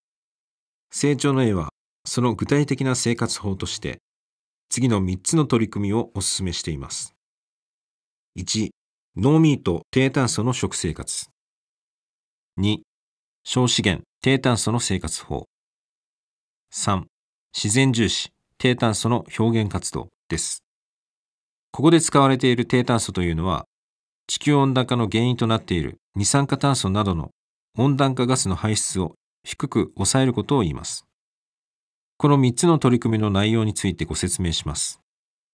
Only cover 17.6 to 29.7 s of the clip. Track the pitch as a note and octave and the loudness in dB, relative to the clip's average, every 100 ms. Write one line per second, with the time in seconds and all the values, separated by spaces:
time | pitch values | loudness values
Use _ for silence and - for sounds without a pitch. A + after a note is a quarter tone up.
17.6 | G#2 A#2+ C3+ A#2 G2 - - _ _ - | -2 2 2 4 2 0 -8 _ _ -2
18.6 | B2+ B2 A#2 G#2+ A2+ A#2+ - - A2+ A2+ | 0 2 0 0 0 -2 -4 -2 0 2
19.6 | G#2 F2+ - C2 - _ - D#2 - - | 0 -4 -6 -8 -10 _ -8 -6 -6 -10
20.6 | _ _ _ _ _ _ _ _ _ _ | _ _ _ _ _ _ _ _ _ _
21.6 | _ - C#3+ E3+ D#3 C#3+ C3+ C3 C3 A#2+ | _ 0 4 4 4 4 4 4 2 2
22.6 | A#2+ B2+ B2 A#2 - F#2+ F2 D#2+ F2+ D#2+ | 0 0 2 0 -2 -2 -2 -2 -2 -4
23.6 | - _ _ _ _ _ - - D3 C#3+ | -6 _ _ _ _ _ -10 -4 2 4
24.6 | C3+ B2+ B2 B2 A2 A2 B2 A#2+ A2+ A2 | 4 2 0 0 0 2 2 2 0 0
25.6 | - F2 C2 - _ G2+ G#2 C#3 C#3 C#3+ | 0 -2 -2 -8 _ -4 2 2 2 0
26.6 | C#3 C3 - C#3+ G3+ D#3 - _ _ _ | 0 0 0 0 0 -2 -4 _ _ _
27.6 | _ - C#3 C#3 C#3 B2+ B2 B2+ G2 F2+ | _ 0 2 2 0 0 0 0 0 -2
28.6 | A2 G#2+ - F#2+ E2+ - _ _ - - | -2 -2 -2 -4 -6 -8 _ _ -16 -8
29.6 | C#3 | -4